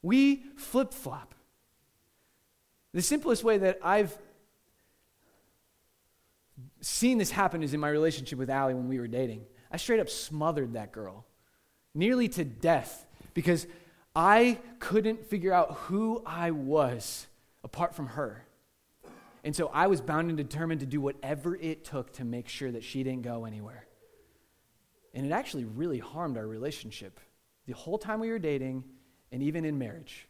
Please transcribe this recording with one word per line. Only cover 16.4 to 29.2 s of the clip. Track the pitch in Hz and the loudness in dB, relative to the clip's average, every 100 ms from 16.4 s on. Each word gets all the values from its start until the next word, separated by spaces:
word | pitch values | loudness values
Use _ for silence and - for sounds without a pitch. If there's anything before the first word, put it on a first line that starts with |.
| 170 | -2
was | 156 135 156 135 120 107 - - _ _ _ | -2 2 4 4 0 -6 -10 -14 _ _ _
apart | - - 170 - | -16 -4 -4 -2
from | 135 | -8
her. | 113 135 104 - _ _ _ _ _ - - - - | -4 -6 -6 -20 _ _ _ _ _ -20 -20 -20 -10
And | 147 147 | -8 -2
so | 156 | -2
I | 143 185 | 2 4
was | 180 | 4
bound | 120 156 170 | 2 0 0
and | 160 | -2
determined | 143 147 165 160 | -4 -4 -2 -2
to | 135 | -2
do | 143 | -2
whatever | 139 135 135 147 175 180 | -2 -4 -6 -4 -4 -4
it | 160 156 | -6 -8
took | - 147 120 | -8 -8 -8
to | - | -8
make | 123 120 117 | -8 -6 -8
sure | - 135 | -8 -6
that | 117 | -6
she | - 135 | -6 -4
didn't | 131 131 | -4 -4
go | 120 117 113 | -6 -6 -8
anywhere. | 107 104 120 - _ _ _ _ _ _ _ _ _ _ _ _ 123 | -10 -12 -16 -20 _ _ _ _ _ _ _ _ _ _ _ _ -6
And | 139 | -2
it | |
actually | 180 269 147 117 | -2 -2 -6 -6
really | 110 170 131 | -4 -2 -4
harmed | 107 147 170 120 | -6 -6 -4 -4
our | 110 | -6
relationship | 110 135 147 110 - 98 - _ _ _ _ - | -6 -6 -8 -12 -14 -16 -20 _ _ _ _ -14
the | |
whole | 123 - 208 | -12 -6 -6
time | 214 220 | -4 -4
we | 226 | -2
were | 226 | -2
dating | 160 143 131 131 127 - _ _ | -2 -2 -2 -6 -10 -20 _ _